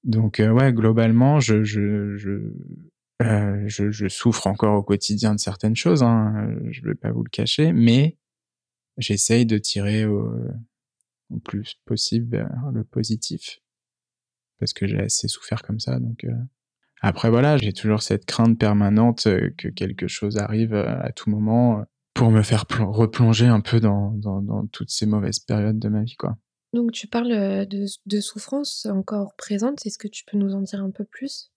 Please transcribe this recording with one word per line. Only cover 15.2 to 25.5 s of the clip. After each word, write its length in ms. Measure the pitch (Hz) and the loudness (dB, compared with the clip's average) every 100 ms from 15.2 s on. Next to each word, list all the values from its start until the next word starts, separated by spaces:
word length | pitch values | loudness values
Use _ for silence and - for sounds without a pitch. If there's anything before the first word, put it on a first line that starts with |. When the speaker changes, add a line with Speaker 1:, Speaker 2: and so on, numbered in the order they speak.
| - | -4
Speaker 1:
souffert 340 | - - 110 | -8 -8 -8
comme 180 | - 110 | -6 -8
ça, 200 | - 127 | -4 -4
donc, 240 | 117 117 | -4 -6
euh. 100 | 120 120 127 _ _ _ _ _ | -6 -6 -8 _ _ _ _ _
Après, 280 | 104 92 113 | -2 0 2
voilà, 260 | 117 143 147 | 4 4 4
j'ai 160 | 104 | 0
toujours 300 | 92 107 107 | -2 0 0
cette 240 | - 101 - | 0 -2 -2
crainte 340 | - 113 113 | 2 4 4
permanente, 680 | 107 104 101 107 117 113 110 | 4 4 4 4 4 4 2
euh, 220 | 98 98 - | 2 0 -4
que 120 | - | -10
quelque 380 | - 98 98 - | -6 -6 -4 -8
chose 300 | - 104 104 | -4 -4 -2
arrive, 360 | 104 107 113 | -2 -2 0
euh, 260 | 104 60 110 | 0 -2 -2
à 120 | 123 | -6
tout 160 | - - | -6 -4
moment, 500 | 104 107 113 123 107 | -2 2 4 4 2
euh, 40 | 110 _ _ | -4 _ _
pour 180 | - 117 | 2 6
me 100 | 110 | 6
faire 240 | 107 110 - | 4 0 0
pl-, 180 | - | -2
replonger 640 | 101 107 110 - 117 113 120 | -2 2 0 4 4 6 6
un 140 | 113 | 6
peu 180 | 107 117 | 4 2
dans, 320 | 110 101 101 | 2 2 -2
dans, 300 | 110 104 98 | -4 -4 -4
dans 260 | 101 104 104 | -4 -4 -6
toutes 220 | - 113 | -8 -8
ces 160 | - 107 | -2 0
mauvaises 340 | 107 107 113 | 0 0 -4
périodes 400 | - | -2